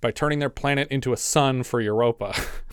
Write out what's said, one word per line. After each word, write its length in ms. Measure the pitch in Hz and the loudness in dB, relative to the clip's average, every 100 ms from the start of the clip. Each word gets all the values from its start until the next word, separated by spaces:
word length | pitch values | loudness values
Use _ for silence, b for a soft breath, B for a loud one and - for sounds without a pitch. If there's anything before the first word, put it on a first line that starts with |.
by 100 | 117 | -4
turning 280 | - 147 147 | 0 0 0
their 100 | 143 | -2
planet 360 | - 139 139 143 | -2 0 0 0
into 240 | 135 127 | -2 0
a 40 | 117 | -2
sun 460 | - 156 139 127 | 2 2 2 2
for 180 | 123 120 | -2 -2
Europa. 540 | 107 107 120 117 101 - B B B | 0 2 2 2 -2 -4 B B B